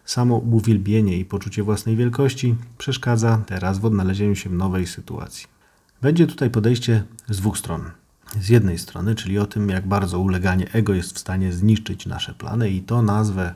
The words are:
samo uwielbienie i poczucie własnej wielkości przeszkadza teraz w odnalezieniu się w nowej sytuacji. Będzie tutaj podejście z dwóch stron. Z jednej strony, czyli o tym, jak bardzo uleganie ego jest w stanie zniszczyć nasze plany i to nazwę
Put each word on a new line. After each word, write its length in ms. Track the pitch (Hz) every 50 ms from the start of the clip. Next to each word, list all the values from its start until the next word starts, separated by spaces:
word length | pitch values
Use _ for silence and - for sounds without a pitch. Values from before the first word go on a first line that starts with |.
| -
samo 320 | - - 123 123 123 117
uwielbienie 800 | 113 113 117 113 110 107 117 110 95 95 101 107 110 107 95 87
i 80 | 90 92
poczucie 380 | - 101 98 - 101 - 107 101
własnej 320 | 107 104 101 - 113 113
wielkości 600 | 113 123 123 117 139 139 131 131 - 131 123 117 117 - - -
przeszkadza 640 | - - 139 127 - - 123 120 110 113 117 110 110 107
teraz 340 | - 95 92 92 92 98 98
w 60 | 110
odnalezieniu 500 | 113 107 98 92 92 95 101 104 104 98
się 140 | 92 - 98
w 40 | 90
nowej 340 | 87 95 95 92 92 90
sytuacji. 600 | - - - - - - - - - - - - - _ _ _ _ _ _ _ _ _ -
Będzie 260 | 123 143 160 170 165
tutaj 220 | 165 - - 139 120
podejście 540 | - 113 104 120 123 120 - 120 113 107 95 - - - - -
z 80 | 104
dwóch 200 | 95 98 107 92
stron. 240 | - - 90 82 78 73 82 - - _ _ _ _ _ - - 104
Z 100 | 92 104
jednej 280 | 120 117 98 92 85
strony, 380 | 85 - - - 87 90 110 113
czyli 240 | 110 - 92 98 104
o 60 | 101
tym, 240 | 101 - 110 104 98
jak 180 | 92 92 95
bardzo 320 | 92 101 98 98 87 87 90
uleganie 520 | 92 95 90 90 92 92 92 92 87 -
ego 220 | - 113 104 98 95
jest 220 | 90 85 - -
w 40 | -
stanie 320 | - - 95 95 95 92
zniszczyć 540 | 87 87 98 110 107 107 110 - 90 - -
nasze 280 | 90 - - - - 85
plany 360 | - - - 104 117 117 98
i 120 | 95 95
to 200 | 95 - 117 120
nazwę 520 | 113 104 101 107 107 104 95 92 90 87 87